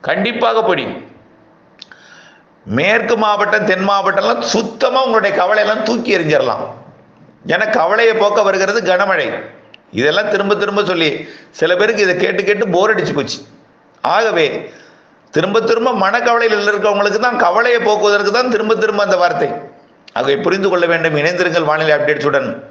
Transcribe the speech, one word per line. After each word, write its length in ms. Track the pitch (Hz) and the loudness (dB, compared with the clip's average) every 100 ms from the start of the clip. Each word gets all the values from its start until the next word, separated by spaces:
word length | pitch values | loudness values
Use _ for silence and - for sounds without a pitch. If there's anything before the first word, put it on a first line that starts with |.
கண்டிப்பாக 580 | - 139 202 233 233 226 185 | -4 -2 -2 0 0 2 2
பொழியும். 280 | 165 113 - - - - _ _ _ _ _ - - - - - - _ _ - | 0 -2 -10 -16 -20 -20 _ _ _ _ _ -20 -20 -20 -20 -20 -20 _ _ -6
மேற்கு 500 | 220 285 226 208 233 | -2 0 0 0 0
மாவட்டம், 440 | 214 208 202 208 202 | 0 0 0 0 0
தென் 160 | 185 196 | 0 0
மாவட்டம்லாம் 560 | 196 190 196 208 240 - | 0 0 0 0 -2 -2
சுத்தமா 480 | 220 226 - 262 262 | -2 -4 -2 0 2
உங்களுடைய 300 | 262 220 202 196 | 2 2 0 0
கவலையெல்லாம் 480 | 180 214 208 220 | 0 2 0 -2
தூக்கி 320 | 220 233 - 190 | -2 -4 0 0
எறிஞ்சிடலாம். 460 | 160 147 131 104 - - - - - _ - _ - | 2 0 0 -2 -6 -12 -20 -20 -20 _ -20 _ -4
ஏன்னா 220 | 165 214 214 | -2 0 0
கவலையை 360 | 165 214 233 214 | 0 2 2 4
போக்க 240 | 202 202 196 | 2 2 2
வருகிறது 340 | 190 190 220 180 | 2 0 0 0
கனமழை. 360 | 185 196 180 127 - - - - - _ | 0 2 0 -2 -6 -12 -18 -20 -20 _
இதெல்லாம் 380 | - 135 175 208 | -2 0 0 0
திரும்ப 220 | 208 196 202 | -2 0 0
திரும்ப 260 | 208 202 180 | 0 -2 0
சொல்லி 240 | 175 160 135 - - - - | 0 0 -2 -10 -18 -20 -4
சில 120 | 165 180 | 0 2
பேருக்கு 300 | 262 214 196 | 0 2 0
இதை 100 | 175 | 0
கேட்டு 260 | - 196 | 0 -2
கேட்டு 220 | 208 202 214 | -2 -2 0
போர் 200 | 175 208 | 0 2
அடிச்சு 200 | 208 160 143 | 0 -2 -4
போச்சு. 220 | 135 - - - _ _ _ _ | -6 -10 -14 -20 _ _ _ _
ஆகவே 440 | 131 185 226 170 147 113 - - - - _ _ _ | 0 0 2 0 0 -2 -10 -18 -20 -20 _ _ _
திரும்ப 240 | 151 180 214 | -2 0 0
திரும்ப 280 | 226 226 247 226 | 2 0 0 0
மனக்கவலையில் 720 | 190 233 240 233 233 214 202 | 0 0 2 2 2 0 0
இருக்கவங்களுக்கு 480 | 208 208 202 208 208 | 0 0 2 0 0
தான், 180 | 247 233 175 | 0 2 2
கவலையை 340 | 190 240 240 | 2 2 2
போக்குவதற்கு 500 | 233 214 208 202 202 | 2 2 2 2 2
தான் 200 | 202 254 220 | 0 0 0
திரும்ப 180 | 220 220 | 0 0
திரும்ப 280 | 214 202 | 0 0
அந்த 140 | 196 180 | 0 2
வார்த்தை. 280 | 175 170 139 - - - _ _ - - | 2 0 -4 -4 -12 -20 _ _ -12 -6
ஆகவே 200 | 131 139 | -2 0
புரிந்து 260 | 151 190 190 | 0 0 0
கொள்ள 160 | 180 170 | 0 0
வேண்டும். 280 | 165 165 147 | 0 0 0
இணைந்திருங்கள் 500 | 151 180 180 170 151 | 0 0 0 0 0
வானிலை 240 | 156 156 147 | 0 2 2
அப்டேட்ஸுடன். 540 | 139 147 143 139 127 110 - | 2 0 0 0 -2 -8 -14